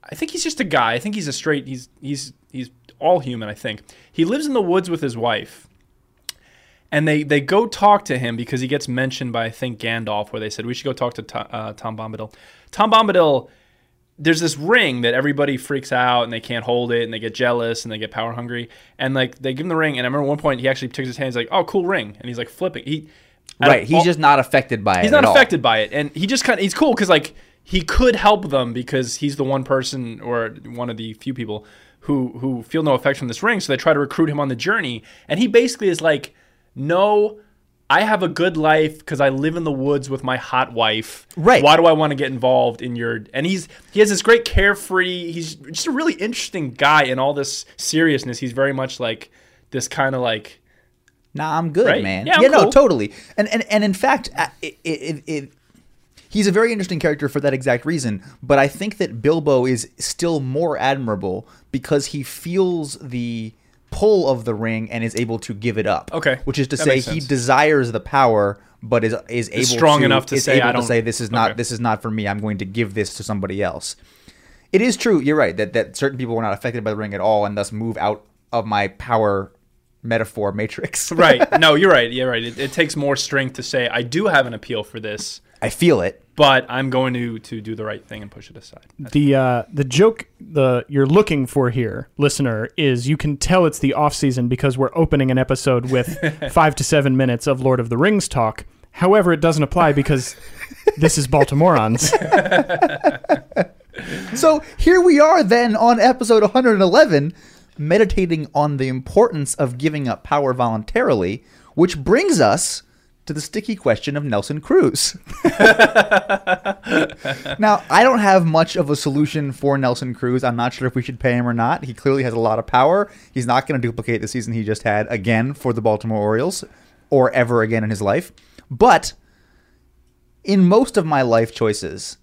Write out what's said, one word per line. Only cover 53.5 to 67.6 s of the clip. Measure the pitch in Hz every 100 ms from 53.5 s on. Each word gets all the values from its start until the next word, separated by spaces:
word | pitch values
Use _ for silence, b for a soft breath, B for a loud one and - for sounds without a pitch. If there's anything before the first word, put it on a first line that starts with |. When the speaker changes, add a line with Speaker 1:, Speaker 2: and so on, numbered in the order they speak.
| 226 -
Speaker 2:
and | 214
in | 208
fact, | 190 - 269 - -
uh, | 165 _
it, | 160 -
it, | 165
it, | 156 143 151 -
it, | 151 139 _ _ _ _ _ _ _ b
he's | 214 202
a |
very | 190 233
interesting | 220 180 170
character | 160 147 143
for | 147
that | 143
exact | 135 131 123 151
reason. | 165 131 101 B B
But | 123 139
I | 143
think | - 202 -
that | 185 117
Bilbo | 139 165 147 131
is | 127 123 - _
still | - - 170 160
more | 131 135 170 147
admirable | 127 139 120 104 95 92 b b b
because | 135 - 147 -
he | 147
feels | 127 - 165 180 185 170 147 -
the | 131 123 120 117 110 _ _ _ _
pull | - 214 202 143
of | 127
the | 113
ring | 107 113 113 110
and | 117
is | 113 110
able | 117 113
to | -
give | 101 117 107
it | 104
up. | 87 -
Speaker 1:
Okay. | 160 151 131
Speaker 2:
Which | - 135
is | 131
to | 135
Speaker 1:
That |
Speaker 2:
say | 147 131
Speaker 1:
makes | 120
Speaker 2:
he | 160
Speaker 1:
sense. | 131
Speaker 2:
desires | 135 120 131